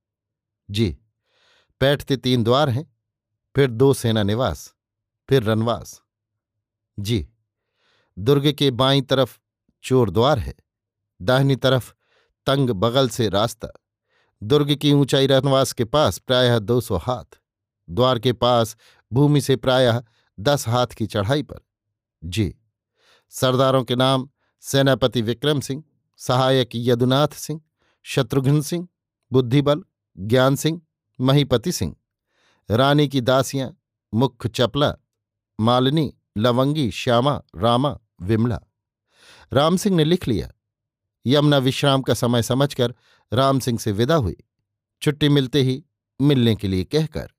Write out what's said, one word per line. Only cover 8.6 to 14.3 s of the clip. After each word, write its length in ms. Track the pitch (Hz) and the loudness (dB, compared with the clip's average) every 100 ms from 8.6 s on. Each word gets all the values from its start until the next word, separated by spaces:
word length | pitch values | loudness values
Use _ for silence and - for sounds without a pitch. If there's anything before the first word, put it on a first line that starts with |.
| 143 | 0
बाईं 320 | 117 131 139 | 2 2 2
तरफ 360 | 131 135 127 - _ _ _ _ | 2 0 0 -4 _ _ _ _
चोर 260 | - 127 113 | 0 2 2
द्वार 300 | 87 123 143 | 2 2 2
है, 160 | 73 - _ _ _ _ _ _ | -2 -12 _ _ _ _ _ _
दाहिनी 340 | 90 127 139 127 | 0 2 2 2
तरफ 400 | 131 131 - _ _ _ _ _ - | 2 0 -2 _ _ _ _ _ -2
तंग 220 | 139 131 | 0 0
बगल 400 | 101 113 123 131 | 0 0 0 0
से 200 | - 110 | -2 -2
रास्ता। 380 | 95 110 - - - _ _ _ _ _ | 0 -2 -4 -16 -18 _ _ _ _ _